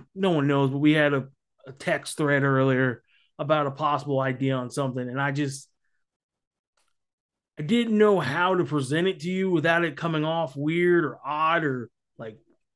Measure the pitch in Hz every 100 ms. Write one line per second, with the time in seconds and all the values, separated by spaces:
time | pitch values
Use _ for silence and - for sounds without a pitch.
0 | - 190 190 165 139 143 139 139 151 156
1 | 147 139 135 _ _ _ 135 131 - 147
2 | - - 151 143 139 135 135 127 131 117
3 | _ _ _ - 143 156 143 139 151 143
4 | 143 135 131 131 135 131 123 143 135 127
5 | 123 131 139 139 143 135 - _ _ _
6 | _ _ _ _ _ _ _ _ _ _
7 | _ _ _ _ _ - 151 233 233 208
8 | 214 196 139 151 180 185 143 151 127 151
9 | 185 180 160 185 190 175 160 165 170 -
10 | 170 156 156 165 156 135 147 170 180 175
11 | 151 - 135 151 160 170 151 127 113 _
12 | _ - 117 107 _ _ _